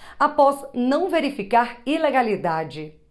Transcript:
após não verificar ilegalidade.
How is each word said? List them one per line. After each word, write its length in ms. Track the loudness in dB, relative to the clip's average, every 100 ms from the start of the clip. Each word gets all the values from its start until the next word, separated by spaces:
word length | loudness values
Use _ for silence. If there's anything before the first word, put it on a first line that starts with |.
| -12 -2
após 460 | 0 4 4 4 -4
não 360 | -2 0 0 0
verificar 680 | 0 -2 -4 0 0 0 -4 -4
ilegalidade. 1080 | 0 2 2 0 0 -2 -2 -4 -10 -14 -16 _